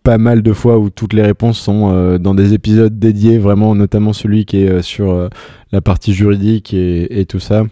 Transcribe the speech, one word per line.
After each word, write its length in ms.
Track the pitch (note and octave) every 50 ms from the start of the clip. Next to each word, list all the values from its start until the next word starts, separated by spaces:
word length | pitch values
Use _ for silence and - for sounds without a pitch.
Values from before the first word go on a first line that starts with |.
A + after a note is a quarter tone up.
pas 160 | _ B2 A#2
mal 240 | A2 A2+ A#2 A#2+ A2+
de 120 | G#2+ A2+ G#2
fois 260 | - - A#2+ A#2 A2+
où 100 | G#2 G2+
toutes 240 | - - A2+ G2 G#2+
les 80 | G#2+
réponses 380 | G#2 G#2 G2+ _ A#2 A#2 A#2 -
sont, 320 | - - G2+ G#2+ G#2+ G2 F#2
euh, 240 | F#2 F2+ F2+ F2+
dans 160 | F2+ F2 G2 G2
des 220 | G2 G2 G2+ G#2+
épisodes 420 | - - A2 G#2+ A2 A2+ A2 A2
dédiés, 400 | G#2+ G2+ A2+ G#2+ G2+ G#2 A2+ A#2
vraiment, 380 | A#2 G2+ G2+ G2+ G2+ G#2+ A2 G#2+
notamment 380 | G2+ G2+ F#2+ - G#2 G#2 G#2+ G#2
celui 320 | - - G#2 G#2 G#2+ G#2
qui 180 | - - G2 G2
est, 60 | F#2+
euh, 120 | F#2 F2+
sur, 300 | F2 - - - G2+ F#2+
euh, 180 | F2+ F2+ F2+ F2+ - - - - - - _ _
la 100 | - G2
partie 320 | - - - - - - G2
juridique 580 | F#2 G#2 G#2 G2+ G2 G2 G#2+ A2+ G#2+ G2+ - G2
et, 460 | F#2+ F2+ F2+ F2 E2+ F2 - - G2+
et 60 | F#2+
tout 120 | - - F#2
ça. 260 | - - G#2 G#2+ A2 G#2+